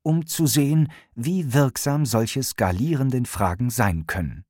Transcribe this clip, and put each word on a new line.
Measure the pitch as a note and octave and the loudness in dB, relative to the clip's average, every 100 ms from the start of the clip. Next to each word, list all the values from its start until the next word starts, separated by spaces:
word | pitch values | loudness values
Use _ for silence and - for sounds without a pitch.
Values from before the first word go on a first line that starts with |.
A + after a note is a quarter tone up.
um | D#3 E3 D#3 | 2 0 0
zu | - D#3 | -2 2
sehen, | A2+ C#3 D#3 D3+ - _ | 2 2 2 2 -4 _
wie | - B2 F#3 D3 | -8 -4 -2 2
wirksam | C3+ C#3 - C#3+ C#3+ C#3 | 2 2 0 -2 0 2
solche | A2+ A2+ C3+ | 0 0 -2
skalierenden | B2+ - G2 F2+ C#3+ D3+ C3+ B2+ A#2+ | -4 0 0 2 0 0 0 0 -2
Fragen | - F#2+ F#2 B2 | 0 -2 0 -2
sein | A#2+ G2+ E2 D#2+ | 2 0 0 -4
können. | F#2 D2+ A1+ - | -4 -6 -8 -16